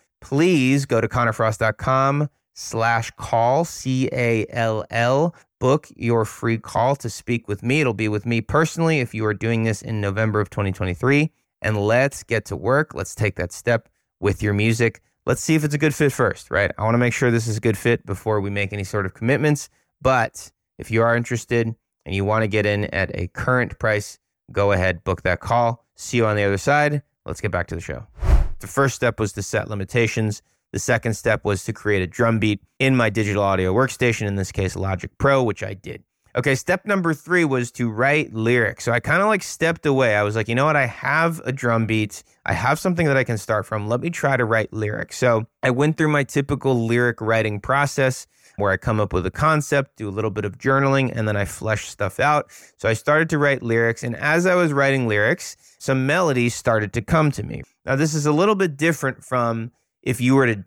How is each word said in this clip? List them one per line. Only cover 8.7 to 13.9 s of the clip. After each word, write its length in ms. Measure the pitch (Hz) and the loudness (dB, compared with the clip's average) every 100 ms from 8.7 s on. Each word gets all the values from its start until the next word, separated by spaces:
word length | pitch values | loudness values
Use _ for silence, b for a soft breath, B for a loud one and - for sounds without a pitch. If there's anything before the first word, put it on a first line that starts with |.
| - 165 156 | 0 0 0
if 140 | 120 | -2
you 120 | 110 107 | -2 -4
are 80 | |
doing 300 | 101 113 113 | -2 -2 0
this 200 | 113 104 | 0 -2
in 180 | 131 110 | -4 -4
November 380 | 101 101 110 104 | -2 0 0 0
of 80 | 101 | -2
twenty 220 | - 98 | -2 -2
twenty-three. 600 | 92 95 85 123 143 156 - _ _ | -2 -4 -2 2 2 2 -4 _ _
And 160 | 107 107 | -2 0
let's 460 | 104 120 139 - | 2 2 2 -2
get 220 | - 113 - | -4 -4 -2
to 100 | 78 | -4
work. 400 | 107 139 156 - | 0 0 0 -6
Let's 180 | - | -8
take 220 | - 107 - | -4 -4 -2
that 160 | 87 | -8
step 380 | - 120 117 - | -4 0 0 -2